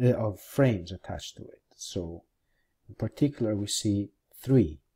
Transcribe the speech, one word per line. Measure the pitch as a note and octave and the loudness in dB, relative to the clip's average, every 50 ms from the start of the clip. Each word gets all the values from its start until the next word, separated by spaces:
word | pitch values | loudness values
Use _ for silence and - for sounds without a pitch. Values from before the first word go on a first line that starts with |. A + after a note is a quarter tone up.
| B2 | 2
uh, | B2 | 4
of | A#2 - A2+ A2 F#2+ - | 4 4 0 -2 -4 -6
frames | - - - - C#3 B2+ A2+ F#2+ E2+ E2+ | -12 -6 0 2 4 4 4 0 -4 -8
attached | G2 F2 - - F2+ D#2+ - - - - | -12 -12 -10 -10 -10 -10 -10 -14 -16 -16
to | - | -18
it. | - - _ _ _ _ - | -18 -20 _ _ _ _ -18
So | - - - G2 F2 E2 E2+ E2+ - _ _ _ _ _ _ _ _ _ _ _ _ - | -16 -8 -8 -6 -6 -6 -10 -12 -16 _ _ _ _ _ _ _ _ _ _ _ _ -20
in | - | -10
particular, | - - A2+ - - D3 C#3+ C#3 - A#2+ A2 G#2+ | -8 -8 -8 0 0 0 0 2 0 -2 -2 0
we | G2+ G#2 G#2 | -2 -2 -4
see | - - - G#2+ G2+ G2+ G2+ G2 - _ _ _ _ | -4 -2 0 0 0 0 -2 -4 -10 _ _ _ _
three. | - - B2+ C3+ C3 G2+ D#2 D2+ - _ _ _ | -14 0 4 6 6 6 4 0 -8 _ _ _